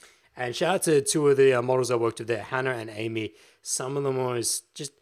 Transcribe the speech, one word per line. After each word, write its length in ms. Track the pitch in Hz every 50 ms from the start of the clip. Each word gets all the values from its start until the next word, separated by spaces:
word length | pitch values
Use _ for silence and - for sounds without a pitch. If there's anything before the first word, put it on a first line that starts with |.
| - - _ _ _ _ -
And 180 | 127 123 123 120
shout 200 | - 170 165 190
out 80 | 185 -
to 180 | 170 151 143
two 260 | 135 - - 156 147 143
of 80 | 135
the, 180 | 135 135 135 127
uh, 80 | 120
models 280 | 120 127 131 127 123 120
I 60 | 123
worked 240 | 117 117 113 110 -
with 80 | 113 110
there, 140 | 117 104
Hannah 300 | 107 - 135 127 131 131
and 180 | 127 113 110 113
Amy. 440 | 107 107 110 113 113 110 107 101 _ _ _ _ _ _
Some 340 | - - - - 131 131 143
of 80 | 143 139
them 140 | 135 131 127
are 180 | 127 123 123
just, 560 | 120 110 - - - _ _ - - 147 - _ _